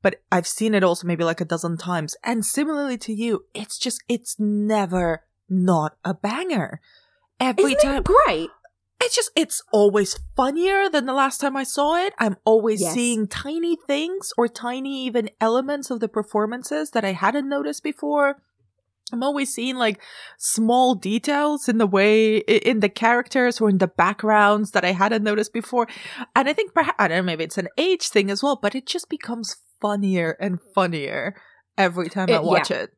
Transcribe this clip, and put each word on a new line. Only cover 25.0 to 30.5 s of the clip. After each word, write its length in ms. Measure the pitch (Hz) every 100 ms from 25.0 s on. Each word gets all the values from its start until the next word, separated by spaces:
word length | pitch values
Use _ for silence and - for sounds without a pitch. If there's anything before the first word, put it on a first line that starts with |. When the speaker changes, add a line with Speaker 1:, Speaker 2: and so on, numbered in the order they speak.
| 202 226
Speaker 1:
noticed 300 | 214 208 214
before. 340 | 226 - 247 226 - - - 247 -
And 120 | 269
I 40 |
think 200 | 302 403
perha-, 220 | - 311 -
I 100 | 196
don't 80 | 165
know, 60 |
maybe 200 | 185 160
it's 140 | 160 -
an 100 | 180 -
age 300 | 349 359 -
thing 220 | - 196
as 100 | 202
well, 140 | 277 269
but 120 | 302
it 140 | 262 -
just 220 | 349 -
becomes 480 | 302 - 233 208 - _ _
funnier 560 | 208 208 202 185 165 -
and 200 | 196